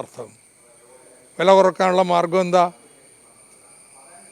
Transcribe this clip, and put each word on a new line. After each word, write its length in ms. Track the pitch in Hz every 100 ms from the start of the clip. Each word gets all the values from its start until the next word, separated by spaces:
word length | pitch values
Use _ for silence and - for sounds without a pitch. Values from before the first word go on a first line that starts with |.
അർത്ഥം. 280 | - - 107 _ _ _ _ _ _ - _ _ _ -
വില 120 | 175 190
കുറക്കാനുള്ള 440 | 190 165 185 180 180
മാർഗം 300 | 175 175 185 180
എന്താ? 180 | 180 175 - _ _ _ _ _ _ _ _ _ _ _ _ - - -